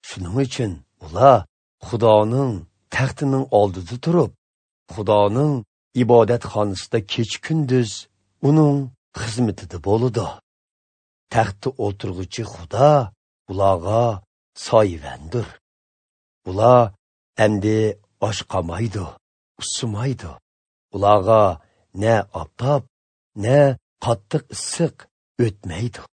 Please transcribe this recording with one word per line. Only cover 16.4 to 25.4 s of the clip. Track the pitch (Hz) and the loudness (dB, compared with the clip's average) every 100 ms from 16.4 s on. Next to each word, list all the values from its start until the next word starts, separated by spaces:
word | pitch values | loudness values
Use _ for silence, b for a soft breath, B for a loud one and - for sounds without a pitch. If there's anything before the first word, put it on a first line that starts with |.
| - | -10
Ular | 92 113 123 113 - _ _ _ - | 0 4 4 4 -6 _ _ _ 0
endi | 107 104 104 110 110 101 _ _ | 0 2 0 0 -2 -4 _ _
och | 104 101 | -6 -6
qolmaydi, | - 95 85 85 117 98 82 - _ _ _ _ | -6 -6 -6 -6 -6 -6 -10 -14 _ _ _ _
usimaydi. | - - 120 104 131 127 85 71 _ _ _ _ _ | -10 -8 -6 -6 -6 -6 -10 -18 _ _ _ _ _
Ularga | 98 101 104 95 110 101 85 _ _ _ 95 | 0 4 4 6 4 4 0 _ _ _ -4
ne | 107 113 98 | 0 0 -2
oftob, | 85 82 - 127 143 - _ _ _ _ 107 | -10 -12 -6 -2 -2 -4 _ _ _ _ -8
ne | 107 139 143 127 _ _ | 2 4 4 2 _ _
qattiq | - 117 _ 151 - | -4 -4 _ -6 -6
issiq | - - - 165 - - _ _ | -14 -12 -4 -4 -4 -20 _ _
o'tmaydi. | - | -4